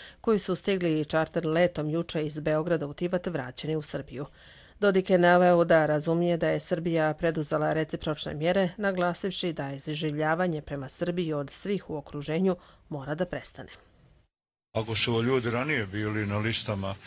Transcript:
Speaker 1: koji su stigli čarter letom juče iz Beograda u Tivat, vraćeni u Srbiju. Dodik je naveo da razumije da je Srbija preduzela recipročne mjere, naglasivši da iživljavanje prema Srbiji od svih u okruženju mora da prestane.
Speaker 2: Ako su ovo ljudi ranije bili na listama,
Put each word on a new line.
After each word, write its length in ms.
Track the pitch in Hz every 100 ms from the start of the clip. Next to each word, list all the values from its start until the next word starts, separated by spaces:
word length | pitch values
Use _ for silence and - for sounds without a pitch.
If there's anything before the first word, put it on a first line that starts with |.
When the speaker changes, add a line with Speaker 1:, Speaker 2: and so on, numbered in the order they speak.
| - -
Speaker 1:
koji 180 | - 208
su 160 | - 170
stigli 500 | - 190 175 156 147
čarter 400 | 160 156 170 160
letom 440 | 160 175 165 151
juče 360 | 165 170 165 151
iz 140 | 147
Beograda 480 | 156 156 170 165 143
u 60 |
Tivat, 340 | 147 175 180 180
vraćeni 480 | 156 123 - 147 156
u 60 |
Srbiju. 440 | 147 147 - 123 143 - - - - -
Dodik 300 | 208 190 185
je 80 | 185
naveo 460 | 175 180 180 175
da 220 | 165 165 151
razumije 520 | 151 156 165 175 170
da 120 | 160
je 100 | 156
Srbija 540 | - 170 170 165 156
preduzela 600 | 151 165 160 147 156 151
recipročne 600 | 156 156 165 165 151 -
mjere, 360 | 151 160 190 180 -
naglasivši 760 | 202 185 180 170 196 - 180
da 180 | 160 139 139 156
iživljavanje 760 | 151 160 147 156 165 185 151
prema 280 | - 143 135
Srbiji 440 | - - 175 165
od 160 | 147 139
svih 400 | - 185 196 -
u 80 | 156
okruženju 580 | - 147 143 160 190 185 - - -
mora 260 | 147 135 151
da 100 | 180
prestane. 440 | 135 - - 117 - - _ _ _ _ _ _ _ _
Speaker 2:
Ako 220 | 113 113 110
su 160 | -
ovo 100 | 117
ljudi 280 | 117 131 117
ranije 360 | 117 143 139 98
bili 400 | 104 107 107 101
na 120 | 104
listama, 580 | 107 113 - 101 98 98